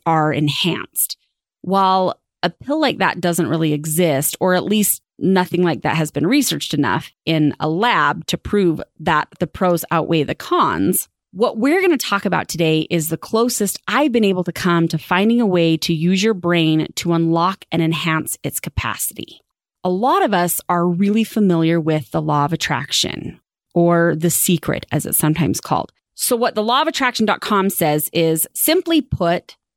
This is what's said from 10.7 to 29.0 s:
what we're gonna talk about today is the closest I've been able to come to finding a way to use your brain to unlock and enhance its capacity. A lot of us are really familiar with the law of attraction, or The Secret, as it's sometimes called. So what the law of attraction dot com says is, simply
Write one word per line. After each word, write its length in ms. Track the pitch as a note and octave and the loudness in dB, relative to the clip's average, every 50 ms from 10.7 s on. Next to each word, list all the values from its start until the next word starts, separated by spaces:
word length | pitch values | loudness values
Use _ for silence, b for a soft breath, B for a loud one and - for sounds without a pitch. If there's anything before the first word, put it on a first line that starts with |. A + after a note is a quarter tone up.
| F#2 D#2+ F#2+ F#3 F#3 - - - _ _ _ _ - | 0 0 0 0 0 -2 -4 -8 _ _ _ _ -4
what 260 | F3+ A3 A3+ - A3 | -2 -2 0 0 0
we're 220 | G#3 C#4 D#4 G4 | 0 2 2 2
gonna 160 | F#4 F#4+ E4 C4 | 2 2 0 0
talk 260 | - - G#3 G3 - | -2 -2 -4 -2 -2
about 240 | G3+ F3 E3 - - | -2 -2 -2 -4 -4
today 380 | - D#3 E3+ D#3+ D#3+ D#3 D3+ - | -2 -2 0 2 2 0 0 -2
is 180 | - E3+ D#3 D#3+ | -2 -2 -2 -2
the 80 | D#3+ D3+ | -6 -6
closest 600 | - - - A3 A#3 B3 A#3+ - G#3 G3 - - - | -6 -2 0 0 0 0 0 -2 -4 -4 -4 -8 -6
I've 240 | - G3+ B3 D4 D4+ | -4 0 0 0 2
been 140 | A3+ A#3+ A3 | 2 2 2
able 180 | G3 F#3+ F#3 F3 | 2 0 0 -2
to 80 | - E3+ | -4 -4
come 360 | - - F#3 E3+ E3+ E3 E3 | -2 0 0 2 2 2 2
to 100 | - D#3+ | 0 -2
finding 420 | - - F#3 F3+ G3+ A3 A#3 A#3+ | -2 0 0 2 2 2 2 2
a 60 | A#3+ | 2
way 300 | G3+ F#3 F3 E3 E3 D#3+ | 2 2 2 2 2 2
to 160 | D#3+ - - E3+ | 0 0 -2 -2
use 300 | D#3 D#3+ F3 F#3+ F#3+ G3 | 0 2 2 2 2 2
your 120 | A3 A3 | 0 0
brain 540 | F3+ E3+ F3 F3 E3+ E3 D#3 D#3 D#3+ D#3 - - | 0 0 0 2 2 2 2 2 2 0 -2 -6
to 160 | - - E3+ E3+ | -6 -2 0 0
unlock 540 | E3 E3 E3 E3 E3 E3+ F#3 F#3+ - - - | 2 2 2 2 2 0 0 -2 -6 -10 -6
and 120 | - E3+ E3 | -2 0 0
enhance 560 | D#3+ E3 D3+ - E3+ D#3+ D#3+ - - - - - | 0 0 -2 -2 -2 -2 -2 -2 -6 -10 -8 -8
its 160 | D3 - - | -8 -8 -8
capacity. 840 | - D#3+ - - - A#2 A2 - - - - - - - - - _ _ _ _ _ _ _ _ - | -10 -8 -6 -6 -4 -4 -4 -6 -8 -8 -8 -10 -16 -16 -16 -20 _ _ _ _ _ _ _ _ -4
A 60 | F#3 | -2
lot 340 | F3+ F#3 A3 C4 D#4+ G4+ G4 | -2 0 2 2 2 2 2
of 100 | C4 G3+ | 2 2
us 260 | F3+ F3 F3 - - - - | 2 0 0 -2 -4 -4 -2
are 200 | F3+ F3 E3+ F3+ | 0 2 2 2
really 340 | F3 E3+ G3+ G3+ G#3+ A3+ A3 | 2 2 2 2 2 2 0
familiar 580 | - - A3 G#3+ F#3+ F3 E3 D#3+ D#3+ E3+ E3+ | 0 0 2 2 4 4 4 2 2 2 2
with 300 | D#3 D#3 D#3 D3+ C3+ - | 2 2 0 0 -2 -4
the 120 | - E3+ D3+ | -6 -4 -2
law 240 | D#3 D3 D3 C#3+ | 0 0 0 0
of 60 | C#3+ E3 | 0 -2
attraction, 880 | D#3+ - - D3+ A#2+ D3 - - - - - - - - - - - _ _ _ _ _ _ - | -2 -4 -2 -4 -4 -4 -4 -4 -2 -2 -4 -6 -8 -10 -12 -12 -16 _ _ _ _ _ _ 0
or 420 | F3 E3+ E3+ E3+ E3+ E3+ E3+ D#3+ | 2 4 4 4 4 4 2 2
The 140 | D#3 D#3+ E3+ | 2 0 0
Secret, 560 | - - - - F3+ D#3+ - - - - - - | 0 0 2 2 0 0 0 -2 -4 -4 -4 -4
as 160 | - D3 - | -4 -4 -4
it's 120 | - - - | -2 -2 0
sometimes 420 | - D3+ D#3 D#3+ D#3+ - - - | 2 2 2 2 0 0 -2 -4
called. 320 | - - D#3 E2+ - - _ _ _ _ _ | -4 -2 -2 -2 -4 -6 _ _ _ _ _
So 220 | - - - B3+ | -6 -4 -2 0
what 180 | A3+ A#3+ A#3 - | 0 0 -2 -2
the 100 | G#3+ G#3 | -2 -2
law 180 | A3 A#3+ C4+ D#4 | 0 0 0 0
of 60 | D#4 | 0
attraction 380 | D4 - C4+ B3 A#3+ - A3 | -2 0 0 0 0 0 0
dot 140 | G#3 G3 - | 0 0 -2
com 300 | - - A3 G3 F#3+ G3 | -2 0 0 2 2 0
says 400 | G3 - F3 D3+ D3+ D3+ D3+ - - | 0 0 0 0 0 0 -2 -2 0
is, 360 | F3 E3 D#3+ D#3+ D#3+ - - - | 0 2 2 2 0 -2 -6 -4
simply 460 | - - - D#4 F#4 F#4 E4+ E4 D#4 | -4 0 2 2 2 2 2 0 0